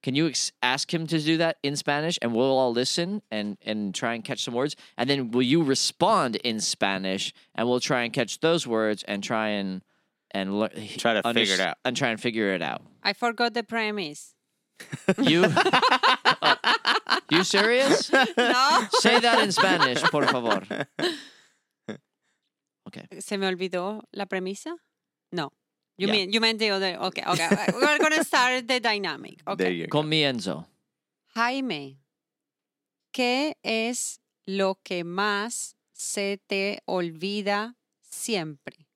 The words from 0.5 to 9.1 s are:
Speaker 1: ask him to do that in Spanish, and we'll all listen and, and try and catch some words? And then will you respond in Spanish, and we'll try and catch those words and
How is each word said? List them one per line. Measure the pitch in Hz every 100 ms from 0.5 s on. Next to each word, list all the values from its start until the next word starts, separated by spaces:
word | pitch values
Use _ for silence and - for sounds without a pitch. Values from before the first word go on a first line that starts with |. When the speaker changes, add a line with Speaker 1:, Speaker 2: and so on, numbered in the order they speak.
| _
Speaker 1:
ask | 127 131 -
him | 170 160
to | 160
do | 151 160
that | 165 156
in | 139 143
Spanish, | - 143 156 180
and | 120
we'll | 113 131 135
all | 127
listen | 117 127 - 170 208 _
and, | 110 104 101
and | - 107 101
try | 90 120 117
and | 107
catch | 117
some | - 120
words? | 143 - - -
And | 123
then | 139 123
will | 120 127
you | 160
respond | 147 131 - - 180 214 135 110
in | 123 110
Spanish, | - - 101 95 95 95 - - _
and | - 117
we'll | 123
try | - 131
and | 117
catch | 113 110 -
those | 160 165 127
words | 110 110 104
and | -